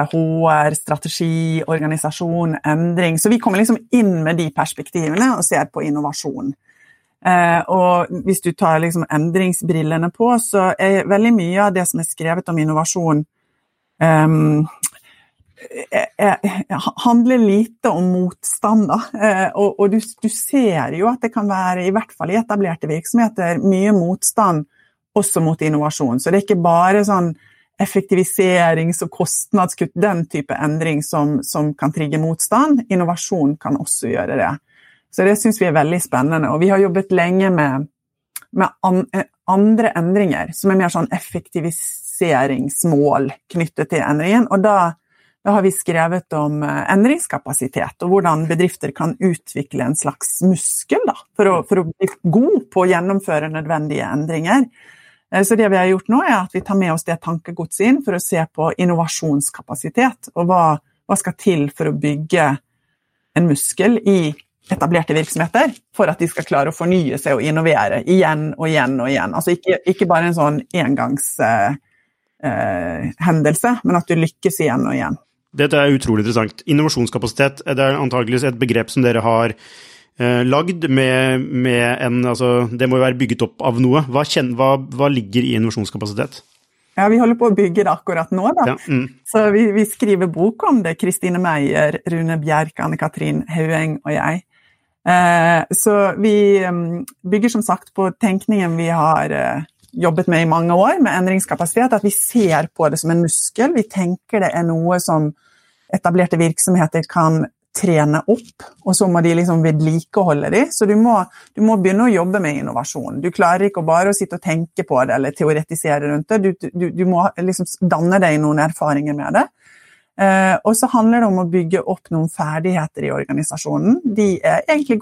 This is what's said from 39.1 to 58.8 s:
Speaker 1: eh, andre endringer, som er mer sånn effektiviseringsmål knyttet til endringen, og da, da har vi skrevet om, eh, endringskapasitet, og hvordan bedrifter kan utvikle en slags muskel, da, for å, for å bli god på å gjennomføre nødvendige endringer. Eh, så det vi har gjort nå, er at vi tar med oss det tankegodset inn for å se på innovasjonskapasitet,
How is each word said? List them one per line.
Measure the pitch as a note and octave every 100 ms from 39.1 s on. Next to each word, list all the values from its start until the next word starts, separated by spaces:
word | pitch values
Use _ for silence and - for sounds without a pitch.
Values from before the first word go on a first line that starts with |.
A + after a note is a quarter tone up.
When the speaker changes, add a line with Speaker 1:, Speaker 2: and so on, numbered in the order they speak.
Speaker 1:
eh, | F#3+ - _ -
andre | F#3+ G#3+ A3 A3+ F3
endringer, | E3+ G3 F#3+ - -
som | - G3
er | F#3+
mer | F3
sånn | E3+ D3+ F#3 - F3 - - D#3+ - - - - -
effektiviseringsmål | F3 C3+ C3+ B2+ C#3 - F3 D3 C#3+ - C3+ - _
knyttet | F3 E3 - D#3+
til | E3
endringen, | - D3+ E3+ A3+ A#3
og | F#3+
da, | G#3 G3+ E3+ E3 _ _ _ _ G3+
da | G#3
har |
vi | F#3+
skrevet | F#3+ - E3 E3 F3+ -
om, | D#3 D3 D3+
eh, | D3 C#3+ -
endringskapasitet, | G3 A3+ E4 - - - C#3+ B2 - D2 -
og | F3
hvordan | G3 F3 D#3 D#3+
bedrifter | E3 F3+ - D3
kan | - D#3+ -
utvikle | F#3 E3 - C#3+ C#3 C#3 B2
en | D3+
slags | C#3+ - - -
muskel, | F3+ F3+ - - - G#4+ A#4+
da, | - - -
for | G3
å, | F3+
for | - F#3
å | E3
bli | - F#3+ -
god | F3+ F3+ C#4+ F#4 -
på | F#3
å | F3+
gjennomføre | F3 F3+ G3 F#3+ D#3 D#3
nødvendige | D#3 D3+ D#3+ D3+ D3+ -
endringer. | C#3 D#3 E3 E3 C4 A#3+ _ - - _ _ _
Eh, | F#3
så | G3 A3+
det | G#3+
vi | F#3+
har | F#3
gjort | F#3+ -
nå, | A#3+
er | F4 A3
at | F#3
vi | F#3
tar | G3 G3
med | F3+
oss | D#3+ -
det | E3
tankegodset | - E3 - F3 E3 - G#3+
inn | C#4+
for | C4+ G3+
å |
se | - F3 D#3+
på | - D#3+
innovasjonskapasitet, | -